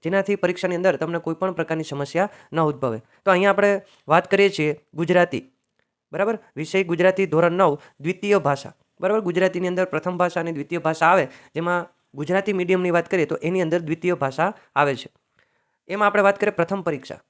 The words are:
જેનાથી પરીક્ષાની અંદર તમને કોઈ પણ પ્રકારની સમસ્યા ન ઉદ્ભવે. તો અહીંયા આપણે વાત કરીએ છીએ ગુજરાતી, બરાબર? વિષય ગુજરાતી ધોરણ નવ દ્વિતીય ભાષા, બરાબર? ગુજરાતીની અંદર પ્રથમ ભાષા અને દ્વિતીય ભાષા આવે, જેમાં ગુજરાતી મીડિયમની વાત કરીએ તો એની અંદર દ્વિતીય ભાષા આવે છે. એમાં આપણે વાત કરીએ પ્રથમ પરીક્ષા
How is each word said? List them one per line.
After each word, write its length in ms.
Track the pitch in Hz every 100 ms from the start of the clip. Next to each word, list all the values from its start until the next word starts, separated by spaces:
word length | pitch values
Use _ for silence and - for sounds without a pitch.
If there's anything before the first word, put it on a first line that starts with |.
જેનાથી 320 | 165 196 190 202
પરીક્ષાની 360 | 180 180 185 175
અંદર 180 | 185 143
તમને 220 | 160 170
કોઈ 180 | 165 160
પણ 140 | 190 165
પ્રકારની 280 | 156 160 156
સમસ્યા 400 | 143 143 160 202 - -
ન 60 | 156 160
ઉદ્ભવે. 280 | 147 131 110 - _
તો 80 | -
અહીંયા 240 | 185 196
આપણે 160 | 196 202 202 - _ -
વાત 140 | 160 185
કરીએ 180 | 190 196
છીએ 220 | - 151 143 _ 147
ગુજરાતી, 440 | 165 180 175 120 - _ _ _ _ _ _
બરાબર? 240 | 160 202 226 _ -
વિષય 260 | 156 190
ગુજરાતી 420 | 185 165 185 190 190
ધોરણ 300 | 156 170 175
નવ 180 | 185 143 - _
દ્વિતીય 400 | 143 185 202 202 143
ભાષા, 280 | 139 - - _ _
બરાબર? 220 | 185 214 190
ગુજરાતીની 440 | 175 185 185 180
અંદર 140 | 180 185
પ્રથમ 320 | 156 180 180
ભાષા 240 | 180 170
અને 80 | 165 160
દ્વિતીય 260 | - 170 160
ભાષા 240 | 160 160
આવે, 120 | 190 135 - -
જેમાં 340 | - 170 175 170 _ _
ગુજરાતી 440 | 139 147 185 196 190
મીડિયમની 380 | 180 185 180 170
વાત 100 | 170
કરીએ 220 | 190 151
તો 40 | 160
એની 240 | 160 185 170
અંદર 140 | 170 165
દ્વિતીય 320 | 165 180 175
ભાષા 280 | 139 131 175 214 _
આવે 200 | - 143 127
છે. 80 | - _ _ _ _ _ _ _ _
એમાં 200 | 196 208
આપણે 140 | 208 196
વાત 100 | 202
કરીએ 200 | 208 202
પ્રથમ 200 | 170 196
પરીક્ષા 380 | 175 147 - 151 _